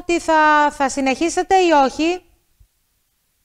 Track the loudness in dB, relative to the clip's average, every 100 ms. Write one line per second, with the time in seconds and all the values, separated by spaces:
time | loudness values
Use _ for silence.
0 | -2 -4 0 2 4 2 0 -2 -6 -2
1 | -4 -2 -4 -4 0 2 4 2 2 -2
2 | -4 -4 _ _ _ _ _ _ _ _
3 | _ _ _ _